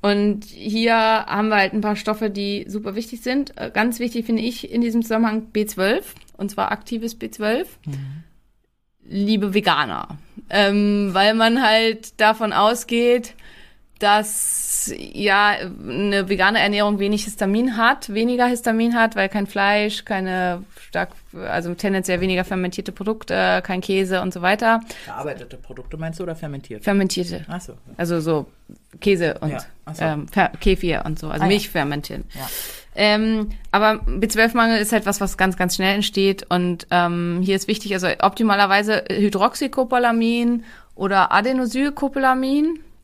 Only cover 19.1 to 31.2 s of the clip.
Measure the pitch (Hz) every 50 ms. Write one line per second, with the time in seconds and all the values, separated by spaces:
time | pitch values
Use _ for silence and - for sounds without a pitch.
19.1 | 226 208 190 196 196 214 202 196 - 208 196 196 208 208 208 214 214 - - -
20.1 | 214 190 185 185 185 185 180 180 175 175 196 - - - - - - 175 180 185
21.1 | - - - - - - 190 - - - 170 175 175 170 - 202 196 190 185 -
22.1 | 180 170 185 190 185 180 180 - 196 185 180 180 180 - - - - - 190 208
23.1 | 220 220 - - 175 190 185 185 180 180 180 - 190 180 185 - 190 190 190 180
24.1 | 190 185 - 185 180 180 175 180 202 202 233 226 226 226 226 226 - - - -
25.1 | - 117 135 151 135 - 123 - - 123 - - 135 - 123 - - 156 160 165
26.1 | 165 - 185 165 160 160 - 151 143 139 - - 117 - - 214 196 196 196 185
27.1 | - 180 180 175 175 170 156 - 175 180 - - - - - - - - 170 170
28.1 | 175 165 156 165 165 151 135 - _ _ - _ - - _ _ - 165 - 202
29.1 | 196 170 170 156 - - - 151 143 127 - - - - - - 156 160 160 160
30.1 | 156 147 143 - - 202 185 - - - - 202 190 - - 175 160 - - -
31.1 | 156 -